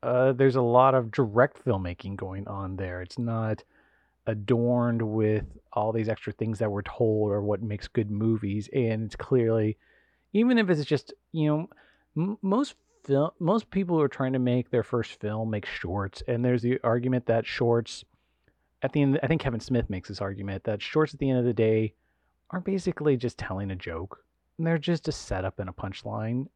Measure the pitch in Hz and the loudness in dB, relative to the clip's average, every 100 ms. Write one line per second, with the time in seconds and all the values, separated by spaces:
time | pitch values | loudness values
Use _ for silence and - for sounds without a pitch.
0 | 123 123 131 127 135 131 120 120 131 131 | 0 4 4 6 4 6 6 8 8 6
1 | 113 104 120 107 135 - - 98 90 90 | 2 0 2 4 4 2 -2 -2 -2 -8
2 | 98 98 95 95 101 101 95 92 95 90 | -8 -8 -8 -8 -8 -8 -8 -6 -6 -8
3 | 90 - 117 113 110 107 - _ _ _ | -10 -6 -2 0 0 -2 -6 _ _ _
4 | _ _ - 110 104 120 120 120 120 117 | _ _ -4 -4 2 2 4 2 2 0
5 | 113 107 107 107 - - _ - 107 113 | 0 2 2 2 -2 -12 _ -2 0 0
6 | 107 107 - - 113 104 110 101 98 - | -2 -4 -6 -6 -4 -2 -2 -2 -6 0
7 | 117 107 107 101 104 104 110 104 - - | 2 2 2 0 0 -2 -4 -8 -4 -4
8 | 107 104 113 110 107 104 104 139 117 110 | -2 0 0 0 -2 -4 -4 -2 0 -2
9 | 110 - - 131 113 113 107 107 _ _ | -4 -10 0 2 2 2 0 -2 _ _
10 | _ _ _ 202 240 240 202 160 143 147 | _ _ _ 0 4 4 4 0 2 -2
11 | - - _ 160 151 151 165 - _ _ | -2 -20 _ 0 2 2 -2 -14 _ _
12 | _ - 180 214 190 208 285 - _ _ | _ -4 -2 -2 0 0 0 -6 _ _
13 | - 139 156 - 165 220 - 190 185 165 | 0 2 2 -2 0 0 0 -4 0 2
14 | 143 - 131 131 123 123 120 123 107 123 | 2 0 -2 2 2 2 2 -2 0 -2
15 | 110 - 104 110 113 107 - - 85 95 | -4 -6 -6 -4 -2 -4 -6 -8 -4 -4
16 | 95 - - 120 123 123 117 127 120 120 | -4 -8 -4 0 2 2 2 0 2 0
17 | 123 127 120 113 - - 117 117 110 - | 2 -2 2 0 0 0 2 2 0 -12
18 | - _ _ _ _ _ _ _ 135 151 | -18 _ _ _ _ _ _ _ -2 2
19 | 139 139 123 160 - 117 - 123 - 95 | 4 2 2 0 0 -4 0 0 0 -6
20 | - 101 98 101 98 95 - 104 - 156 | -8 -8 -6 -6 -6 -6 -4 -6 -2 0
21 | 156 143 139 127 123 113 110 110 110 _ | 0 0 0 2 2 2 4 4 0 _
22 | _ _ _ _ _ 185 180 190 180 165 | _ _ _ _ _ -8 -4 -2 -2 0
23 | 151 131 120 - - 95 98 92 87 82 | 2 2 0 -6 -8 -6 -6 -6 -8 -8
24 | 92 - _ _ _ - 165 165 151 170 | -10 -14 _ _ _ -4 0 0 0 -2
25 | - - - 95 95 - 95 - 98 98 | -2 -6 -6 -4 -4 -6 -10 -8 -10 -8
26 | 110 107 110 123 135 | -8 -6 -2 -2 -4